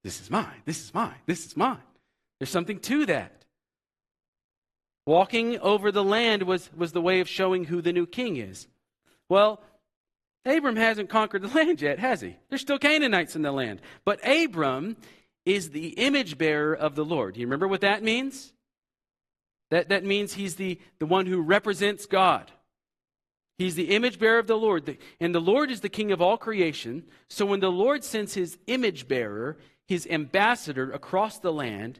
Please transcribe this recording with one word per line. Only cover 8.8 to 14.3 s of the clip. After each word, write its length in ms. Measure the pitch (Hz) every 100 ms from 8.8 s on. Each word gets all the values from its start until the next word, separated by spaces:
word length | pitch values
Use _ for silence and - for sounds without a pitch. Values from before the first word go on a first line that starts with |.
| _ _ _ _ _
Well, 340 | 190 214 214 - _ _ _ _ _ _ _
Abram 320 | 247 311 285 220
hasn't 320 | 226 214 196
conquered 340 | 220 214 196
the 60 | 202
<laughs> 60 | 285
land 240 | 311 339
yet, 180 | 147 143
has 220 | 254 202
he? 160 | 95 87 _
There's 120 | 269
still 180 | 269 277
Canaanites 560 | 285 302 277 196 160
in 80 | 165
the 80 | 147
land. 300 | 139 120 95 - -
But 160 | - 202
Abram 680 | 226